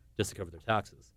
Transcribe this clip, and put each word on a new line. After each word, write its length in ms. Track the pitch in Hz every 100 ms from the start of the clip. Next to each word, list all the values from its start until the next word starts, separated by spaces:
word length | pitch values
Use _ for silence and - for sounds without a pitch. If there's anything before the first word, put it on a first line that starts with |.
| - -
just 140 | 101
to 40 | -
cover 140 | 87
their 120 | 82
taxes. 500 | - 110 - - -